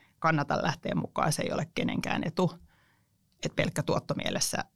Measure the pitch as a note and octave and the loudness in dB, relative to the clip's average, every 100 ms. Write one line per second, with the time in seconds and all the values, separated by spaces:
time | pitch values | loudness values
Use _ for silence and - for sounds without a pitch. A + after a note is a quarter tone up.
0 | _ - E3 D#3 C#3+ - - - - - | _ -2 2 2 2 0 0 -2 -2 -2
1 | - - - D#3 - - D#3+ - - - | -2 0 2 2 0 -2 -2 -2 -2 0
2 | - - F3+ - F3+ - - _ _ _ | 0 -2 -2 2 0 0 -18 _ _ _
3 | _ _ _ - - - - - - G2+ | _ _ _ -8 -6 0 -2 0 0 0
4 | - - - - - - - | 0 -4 -2 0 0 -2 -4